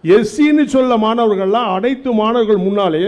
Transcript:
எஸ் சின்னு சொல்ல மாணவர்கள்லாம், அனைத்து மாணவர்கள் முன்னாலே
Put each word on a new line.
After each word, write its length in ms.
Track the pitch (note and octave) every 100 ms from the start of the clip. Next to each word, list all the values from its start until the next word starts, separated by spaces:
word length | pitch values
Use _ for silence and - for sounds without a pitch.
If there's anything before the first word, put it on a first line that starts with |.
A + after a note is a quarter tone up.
எஸ் 300 | D#3+ G3+ A3 -
சின்னு 300 | D4 D4+ D4
சொல்ல 240 | C4 C4 A#3 A3
மாணவர்கள்லாம், 640 | A#3 A3+ G3 F#3+ A3 A#3 F#3
அனைத்து 340 | A#3 C4 C4 A3
மாணவர்கள் 460 | G#3+ A#3+ G#3+ G#3 F#3
முன்னாலே 400 | G3+ F#3+ D#3